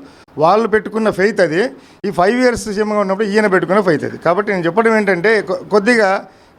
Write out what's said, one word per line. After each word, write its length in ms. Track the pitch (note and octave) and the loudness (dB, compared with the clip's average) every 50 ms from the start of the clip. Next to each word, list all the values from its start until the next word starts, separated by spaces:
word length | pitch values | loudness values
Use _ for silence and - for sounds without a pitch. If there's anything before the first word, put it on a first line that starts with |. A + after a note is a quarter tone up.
| - - - - - - - C3+ | -12 -20 -20 -20 -20 -16 -4 0
వాళ్ళు 300 | D3+ E3 G3 G#3+ A#3 G#3 | 2 2 4 2 2 0
పెట్టుకున్న 420 | G#3 G#3+ - - F#3+ A3 A3 G#3 | 0 -2 -2 -4 -6 -2 -2 -2
ఫెయిత్ 300 | - E3+ F#3+ G#3+ G#3+ - | 0 0 -2 0 2 0
అది, 300 | F#3 D#3 D3+ F3 A#3 - - - - - - - - | 0 0 2 -2 -2 -2 -6 -14 -20 -20 -16 -8 -8
ఈ 40 | G3+ | -4
ఫైవ్ 300 | E3+ E3 F3 G3+ A#3+ B3 | -2 0 0 2 2 2
ఇయర్స్ 240 | B3+ B3 A#3 G3 - | 2 0 0 -2 -6
సీఎంగా 340 | G#3+ G3 G3+ G#3+ G#3+ G#3+ G#3 | -6 -4 -4 -2 -2 -2 -2
ఉన్నప్పుడు 280 | G3+ F#3+ F#3+ F#3+ A3 | -2 -2 -2 -2 -2
ఈయన 200 | G3+ G3 A3 G#3+ | 0 0 0 2
పెట్టుకున్న 340 | G#3 F3+ F#3 E3+ D#3+ F#3 G#3+ | 2 2 2 2 2 0 2
ఫెయిత్ 240 | G3 F#3 D#3 C3+ A#2+ | 2 2 0 0 -2
అది. 140 | A#2 A#2 A#2 | -6 -8 -2
కాబట్టి 340 | - D#3+ F3 F#3+ G#3+ G#3+ | 0 0 0 0 0 -2
నేను 120 | G3+ F3+ E3 | -4 -2 -2
చెప్పడం 320 | E3 E3 A3 A3 A3+ A3+ | -2 0 0 2 2 2
ఏంటంటే 460 | A3 G#3 G3+ F#3+ E3+ E3+ G#3+ A3+ G#3 | 2 2 0 0 0 2 2 0 0
కొ-, 220 | F#3 - F3+ - F3+ D#3+ | 0 -4 -6 -8 -4 0
కొద్దిగా 540 | F#3 G#3+ G3 A#3 B3 A3+ G#3 F#3+ F#3+ G#3+ A#3 - - - - _ _ | 0 2 2 2 2 2 2 0 0 -2 -6 -12 -20 -20 -20 _ _